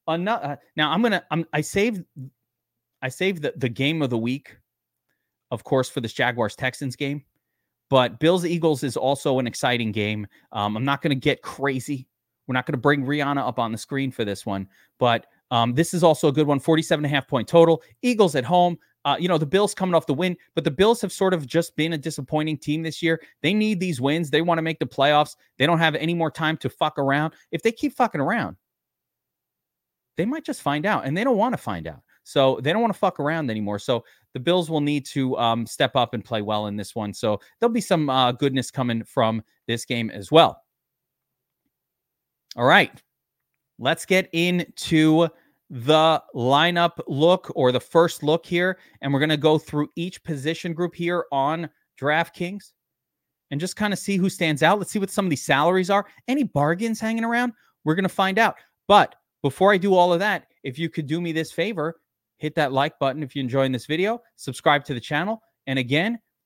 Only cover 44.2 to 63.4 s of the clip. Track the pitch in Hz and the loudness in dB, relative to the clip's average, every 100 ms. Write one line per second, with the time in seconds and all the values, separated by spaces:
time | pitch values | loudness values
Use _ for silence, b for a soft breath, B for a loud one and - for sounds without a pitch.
44.2 | 185 165 175 180 - - - 160 156 160 | 0 0 0 0 -4 -8 0 4 6 6
45.2 | 165 - b b - 131 120 156 160 160 | 2 -2 b b -16 -6 2 4 4 2
46.2 | - 139 120 143 170 175 170 - - 139 | -4 -4 2 4 4 2 0 -2 -6 2
47.2 | 165 180 - - 127 123 - 165 170 - | 4 2 -2 0 2 2 2 4 4 2
48.2 | 147 165 - 175 185 180 b b 139 139 | -2 -2 0 -2 0 -4 b b -2 0
49.2 | 151 151 156 156 - 147 151 - 175 - | 0 2 2 2 0 -4 -4 -6 -8 -8
50.2 | - 143 143 165 175 160 175 170 170 175 | -10 -6 -6 -6 -6 -4 -6 -4 -4 -2
51.2 | - 139 139 165 160 _ _ - 139 156 | -2 -2 -2 -4 -8 _ _ -6 -2 0
52.2 | 165 - 175 196 - _ _ _ _ _ | -2 -6 -10 -10 -18 _ _ _ _ _
53.2 | _ _ - 139 185 - 208 185 - 196 | _ _ -10 -6 -6 -4 -4 -4 -2 0
54.2 | 190 - 165 147 160 208 180 214 190 - | 0 0 -2 2 4 2 0 -4 -4 -2
55.2 | 190 143 - 135 160 190 180 202 196 b | -2 -2 0 2 4 2 2 0 0 b
56.2 | - 277 240 139 147 175 226 220 220 226 | -4 -2 0 0 0 0 -2 -4 -4 -2
57.2 | 233 233 247 - _ _ 151 170 185 - | -2 0 -2 -4 _ _ -2 0 0 0
58.2 | 190 190 214 - b b - 202 - - | 0 2 2 0 b b 4 6 6 0
59.2 | _ _ 143 - 190 196 196 185 180 175 | _ _ -4 2 4 4 4 4 4 2
60.2 | 208 180 - _ 139 127 165 - 139 165 | 0 -4 -8 _ -10 -6 -6 -4 -4 -4
61.2 | 175 160 156 - 196 185 156 - _ _ | -4 -4 -4 -4 -4 -4 -6 -8 _ _
62.2 | _ _ 151 160 143 135 151 - 135 139 | _ _ -6 -2 0 0 -2 -2 -4 -4
63.2 | 143 143 | -8 -6